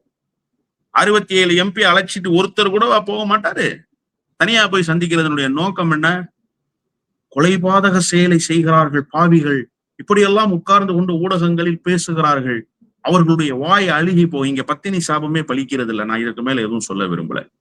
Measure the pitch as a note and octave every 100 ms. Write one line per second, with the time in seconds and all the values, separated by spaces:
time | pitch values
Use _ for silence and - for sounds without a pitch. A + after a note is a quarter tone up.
0 | _ _ _ _ _ _ _ _ _ C3+
1 | F#3+ G#3 G3+ F#3+ F3+ F3 G3 G3 F#3+ F#3
2 | F#3 G3+ F3+ E3+ F#3 G#3+ G3+ G#3 A#3+ G#3+
3 | G3+ G#3 G3+ G#3+ G3+ F3 D3 - _ _
4 | _ _ _ - F3 A3+ G3+ F#3+ E3 E3
5 | E3+ E3+ D#3 D3 C3+ C#3+ F#3+ F#3 E3 D#3
6 | E3 F3+ F3 _ _ _ _ _ _ _
7 | _ _ _ C3+ F3 F#3+ F#3 G3 G3 F#3
8 | E3 F3 F3 E3 - E3 D#3+ D#3+ D3 C#3+
9 | C#3 D3+ F3 E3 C#3+ C#3 A2+ _ _ -
10 | - G3+ G3+ G3+ G#3+ E3+ F3+ G3+ F#3+ F3
11 | F#3 E3 F#3 F3+ E3+ E3+ F3 E3+ F3 F3+
12 | F3 D#3+ D3+ C#3 B2+ A#2 - _ _ _
13 | C#3+ F3 E3 D#3+ D3+ B2+ D#3 G3+ F#3 D3+
14 | F3 F3 E3+ C#3+ C3+ C3+ C3+ D3+ G3 F#3
15 | E3 D3+ D3+ D#3+ D3+ C3 C3+ C3+ A#2 G#2+
16 | G#2+ A2+ A#2 A#2 B2 C3 A2 A2+ G2+ G2
17 | F#2 E2 D#2+ C2+ - _